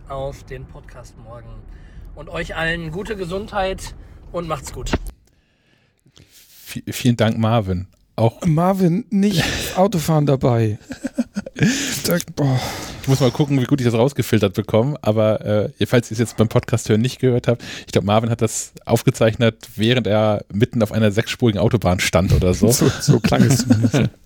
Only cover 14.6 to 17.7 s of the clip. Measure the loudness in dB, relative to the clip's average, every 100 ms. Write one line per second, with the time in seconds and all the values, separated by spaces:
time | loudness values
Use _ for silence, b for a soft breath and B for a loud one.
14.6 | 0 2 2 -2 0 2 2 0 0 0
15.6 | -2 -4 0 0 0 -4 -2 0 2 0
16.6 | -2 -4 0 0 0 0 0 2 0 -2
17.6 | B